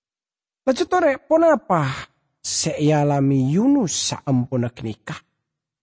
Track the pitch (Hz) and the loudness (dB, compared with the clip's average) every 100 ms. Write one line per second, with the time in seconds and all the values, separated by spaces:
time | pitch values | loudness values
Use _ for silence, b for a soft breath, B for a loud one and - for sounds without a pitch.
0 | _ _ _ _ _ _ - 262 359 359 | _ _ _ _ _ _ -4 -2 0 2
1 | 320 262 - 320 330 277 - 175 139 131 | 2 0 0 2 4 2 0 0 0 -4
2 | - _ _ _ - - 160 151 147 151 | -12 _ _ _ -8 -6 -4 -2 0 2
3 | 147 143 139 139 131 160 254 285 180 - | 2 2 2 2 2 2 2 2 0 -4
4 | - - - 127 123 127 110 - 113 107 | -6 -6 -2 -2 0 -2 -4 -6 -10 -10
5 | - - - _ _ _ _ _ | -12 -16 -18 _ _ _ _ _